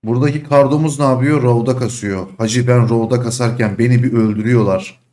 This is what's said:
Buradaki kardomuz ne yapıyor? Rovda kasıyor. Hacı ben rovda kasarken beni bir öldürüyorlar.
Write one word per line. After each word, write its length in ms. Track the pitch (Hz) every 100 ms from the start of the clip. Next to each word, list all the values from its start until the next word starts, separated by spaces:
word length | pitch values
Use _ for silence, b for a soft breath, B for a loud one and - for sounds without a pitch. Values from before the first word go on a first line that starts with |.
Buradaki 400 | 110 120 143 151
kardomuz 560 | 147 143 139 151 156 135
ne 60 | 139
yapıyor? 360 | 127 135 151
Rovda 360 | 123 120 113 127
kasıyor. 500 | 123 - 104 95 90 -
Hacı 300 | 113 123 123
ben 220 | 123 117
rovda 320 | 117 113 123
kasarken 560 | 123 - 117 120 110 98
beni 260 | 120 123
bir 100 | 127
öldürüyorlar. 880 | 117 107 104 110 123 101 95 - - _